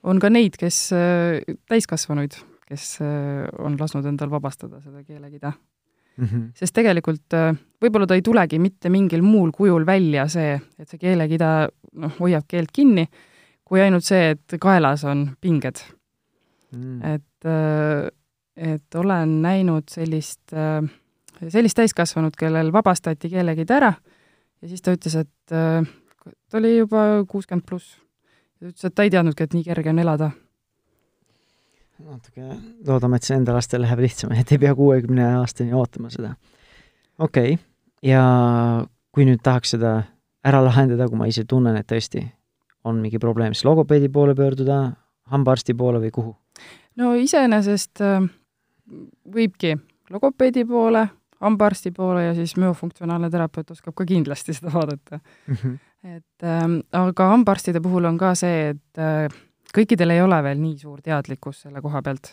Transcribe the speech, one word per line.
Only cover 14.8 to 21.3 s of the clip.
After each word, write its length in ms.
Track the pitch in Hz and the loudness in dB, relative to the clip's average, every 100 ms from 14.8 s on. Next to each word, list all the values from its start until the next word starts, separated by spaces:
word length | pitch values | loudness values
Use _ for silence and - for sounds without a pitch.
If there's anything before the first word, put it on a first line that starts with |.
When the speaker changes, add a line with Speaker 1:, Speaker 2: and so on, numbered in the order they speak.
| 147 143 | 4 0
Speaker 1:
on 280 | 143 143 143 135 | -2 -2 -4 -4
pinged. 420 | 190 156 127 - - _ _ _ _ _ _ _ _ | -2 0 -2 -10 -20 _ _ _ _ _ _ _ _
Speaker 2:
Mm. 260 | 123 127 123 | -14 -12 -8
Speaker 1:
Et, 440 | 156 151 143 _ 165 | -6 -6 _ _ -4
äh, 640 | 160 156 151 151 147 - _ _ _ _ - | -2 0 0 0 -2 -4 _ _ _ _ -10
et 380 | 165 156 _ | -6 -6 _
olen 440 | 165 190 185 160 156 | -4 0 0 0 0
näinud 460 | 165 190 185 160 147 | 0 0 0 0 -4
sellist, 640 | - 165 156 151 - _ | -8 -6 -6 -6 -16 _
äh, 300 | 156 156 156 151 - _ _ _ | -6 -4 -4 -6 -10 _ _ _